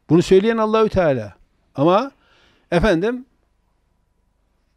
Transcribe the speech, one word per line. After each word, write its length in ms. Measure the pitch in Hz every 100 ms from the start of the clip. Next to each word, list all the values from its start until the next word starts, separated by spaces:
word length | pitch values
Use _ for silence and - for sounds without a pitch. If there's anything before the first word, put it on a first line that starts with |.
| _
Bunu 120 | 165
söyleyen 360 | - 190 214 226
Allahü 320 | 220 220 220
Teala. 460 | 196 165 131 104 - _ _ _ -
Ama 360 | 151 190 277 _ _ _ _ _ _
efendim 540 | 175 214 165 208 247 262 _ _ _ _ _ _ _ _ _ _ _ _ _ _